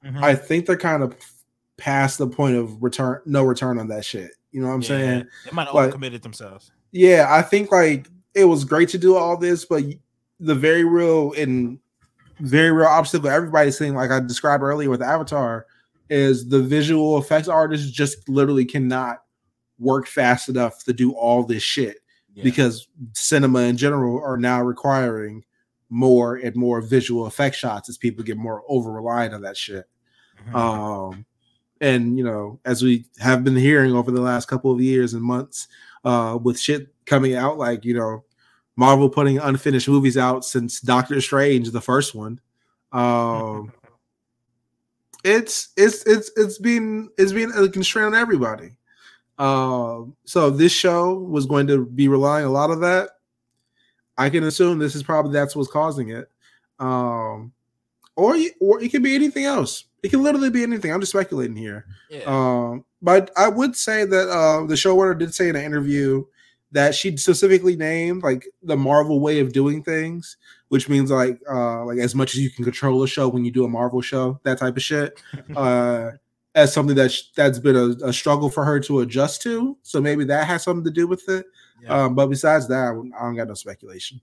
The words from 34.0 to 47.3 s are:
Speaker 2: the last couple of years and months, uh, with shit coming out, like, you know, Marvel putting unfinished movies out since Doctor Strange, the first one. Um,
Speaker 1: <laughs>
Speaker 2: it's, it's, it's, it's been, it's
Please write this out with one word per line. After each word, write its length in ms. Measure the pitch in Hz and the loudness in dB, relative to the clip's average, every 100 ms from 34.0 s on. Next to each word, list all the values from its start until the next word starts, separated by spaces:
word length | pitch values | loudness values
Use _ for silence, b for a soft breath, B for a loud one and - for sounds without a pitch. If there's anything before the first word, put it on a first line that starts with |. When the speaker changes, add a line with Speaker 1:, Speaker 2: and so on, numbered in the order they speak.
| 120 | 0
Speaker 2:
the 100 | 123 | 0
last 260 | 123 123 120 | 0 -2 -4
couple 240 | 127 135 | -4 0
of 80 | 123 | 0
years 320 | 127 131 123 | 2 2 0
and 100 | 117 | -2
months, 440 | 117 123 143 - - b b b | -2 -4 -6 -14 -16 b b b
uh, 340 | 127 120 117 117 | -2 0 0 -2
with 180 | 120 120 | -2 -2
shit 340 | - 147 139 _ - | -2 -4 -6 _ 0
coming 280 | 143 131 127 | 2 2 0
out, 220 | 131 156 | -2 -2
like, 260 | 123 117 | -4 -4
you 100 | 113 | -4
know, 300 | 120 110 110 _ _ _ _ _ - | -4 -4 -8 _ _ _ _ _ 2
Marvel 320 | 127 139 139 | 4 6 4
putting 300 | 135 139 135 | 4 2 2
unfinished 500 | 147 135 151 131 123 | 0 -2 0 0 2
movies 280 | 139 135 123 | 2 2 2
out 280 | 127 127 - | 0 0 -4
since 340 | 127 120 - | -4 -4 -8
Doctor 400 | 120 127 127 143 | 0 0 2 -2
Strange, 500 | 127 143 139 131 117 | -2 0 2 2 0
the 100 | 117 | -6
first 320 | - 127 143 113 | -2 -2 -2 -8
one. 240 | 107 120 _ _ _ _ _ | -14 -14 _ _ _ _ _
Um, 800 | 123 123 120 117 113 110 107 107 _ | -2 0 0 -2 -4 -8 -10 -14 _
Speaker 1:
<laughs> 1500 | _ _ _ _ _ _ _ _ _ _ _ _ _ - | _ _ _ _ _ _ _ _ _ _ _ _ _ -6
Speaker 2:
it's, 460 | 190 214 220 - - - | 2 2 2 -8 -8 2
it's, 280 | 208 220 - | 2 4 2
it's, 260 | 220 214 - | 2 2 -2
it's 220 | 208 202 | -2 0
been, 520 | 214 233 220 214 220 - | 0 0 -2 -6 -8 0
it's 140 | 196 | 2